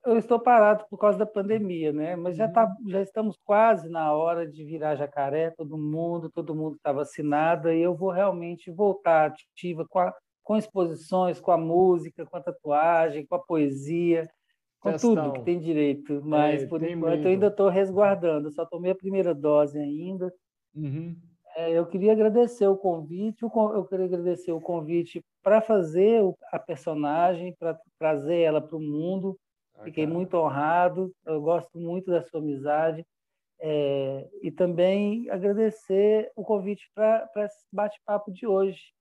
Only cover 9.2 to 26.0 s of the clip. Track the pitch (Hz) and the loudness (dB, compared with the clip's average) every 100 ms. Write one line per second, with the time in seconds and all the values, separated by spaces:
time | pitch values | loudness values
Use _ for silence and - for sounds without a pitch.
9.2 | 151 156 _ - 180 160 160 190 180 - | 2 -2 _ -12 -10 -8 -4 0 0 -4
10.2 | _ _ - 214 214 196 175 151 - 185 | _ _ -2 -2 -2 -2 -2 -2 -2 0
11.2 | 180 165 - 170 160 170 185 175 160 - | 0 -2 2 2 4 4 4 4 -2 -14
12.2 | 160 175 180 170 151 147 165 170 165 147 | -12 -10 -10 -10 0 2 4 4 2 -2
13.2 | 139 180 - 160 143 135 139 170 175 165 | -6 -6 -2 0 2 0 -4 -2 2 0
14.2 | 160 _ _ _ _ _ 196 156 240 202 | -2 _ _ _ _ _ -4 0 4 4
15.2 | 147 135 120 175 160 151 147 143 - 143 | 2 -4 -2 -2 0 0 2 0 -4 -6
16.2 | 147 151 151 147 135 165 165 170 165 160 | 0 2 2 0 -4 -4 -4 -2 -2 0
17.2 | 151 190 208 208 196 185 196 185 208 190 | 2 4 2 4 2 4 0 2 2 2
18.2 | 170 151 151 147 165 170 175 190 190 190 | 0 -2 -4 -8 -8 -4 -4 -4 -2 0
19.2 | 175 147 151 147 147 147 143 147 180 190 | 0 0 2 4 2 -2 -6 -8 -8 -8
20.2 | 180 180 _ _ _ 151 147 147 170 170 | -8 -10 _ _ _ -10 -8 -6 -10 -14
21.2 | - _ _ 160 165 165 170 190 202 220 | -20 _ _ -6 0 0 0 0 2 4
22.2 | 214 220 240 240 196 196 196 165 151 175 | 4 4 2 4 2 4 0 -2 -6 -6
23.2 | 214 214 233 226 214 208 185 190 185 175 | -6 -6 -4 0 0 0 -4 -4 -2 -2
24.2 | 175 175 180 165 165 170 156 170 165 170 | -2 -4 -4 -6 -4 -6 -2 -2 -4 -10
25.2 | _ _ 196 214 220 208 165 165 | _ _ 4 4 4 0 2 2